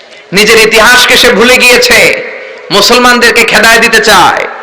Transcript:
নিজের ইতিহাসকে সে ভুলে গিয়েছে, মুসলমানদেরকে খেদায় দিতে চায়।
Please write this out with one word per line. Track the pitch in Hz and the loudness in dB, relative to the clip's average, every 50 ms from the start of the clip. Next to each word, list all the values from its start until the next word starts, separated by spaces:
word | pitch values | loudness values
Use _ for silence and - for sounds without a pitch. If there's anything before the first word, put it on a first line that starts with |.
| - - - - - - | -20 -20 -20 -20 -16 -6
নিজের | 170 196 214 214 226 220 220 | -4 -2 0 2 2 2 0
ইতিহাসকে | - 220 220 214 240 247 247 - - 262 | 0 2 2 2 4 2 2 2 0 0
সে | - - - | 0 2 0
ভুলে | - 190 233 247 254 | 2 2 2 2 2
গিয়েছে, | 247 233 247 247 240 247 240 233 214 180 147 - - - - - - - - - - - - | 2 2 0 2 0 0 0 0 0 0 0 -2 -4 -8 -12 -14 -16 -16 -18 -18 -20 -10 -4
মুসলমানদেরকে | 165 202 214 233 240 247 247 247 240 233 226 226 220 233 226 | -2 -2 0 0 0 2 2 2 2 2 0 0 0 0 -2
খেদায় | 226 208 214 214 226 233 226 | 0 0 0 2 2 2 2
দিতে | 226 233 226 214 | 0 0 0 0
চায়। | 208 214 208 185 156 143 156 - - - - - | 0 2 2 2 2 2 0 -2 -6 -8 -12 -16